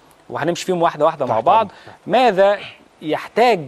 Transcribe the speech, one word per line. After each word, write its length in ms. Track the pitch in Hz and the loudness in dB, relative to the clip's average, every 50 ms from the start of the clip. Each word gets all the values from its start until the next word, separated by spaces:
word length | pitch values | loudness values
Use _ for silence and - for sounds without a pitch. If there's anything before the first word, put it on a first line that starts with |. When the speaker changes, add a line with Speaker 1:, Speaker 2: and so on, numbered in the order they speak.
| _ _ _ _ _ - | _ _ _ _ _ -12
Speaker 1:
وهنمشي 360 | 120 117 131 170 170 - - | -8 -4 -4 -4 -4 -4 -4
فيهم 160 | - 185 175 | -4 -2 0
واحدة 240 | 170 165 - 151 147 | 0 0 0 0 0
واحدة 200 | 165 156 147 139 | 0 0 -2 -2
مع 100 | 123 113 | -2 -2
Speaker 2:
تحت 100 | 110 110 | 0 2
Speaker 1:
بعض، 200 | 170 202 226 220 | 2 2 2 2
Speaker 2:
أمرك. 300 | 196 - - - 107 - - - | -2 -6 -18 -20 -20 -20 -16 -6
Speaker 1:
ماذا 500 | - 185 240 262 240 196 180 196 202 202 190 - - - - _ _ _ - | 0 2 2 2 4 4 4 2 2 2 -2 -6 -14 -20 -20 _ _ _ -12
يحتاج 580 | - 151 151 139 - - - 202 233 247 220 175 147 | -8 -6 -6 -6 -6 -4 0 2 2 2 2 0 -4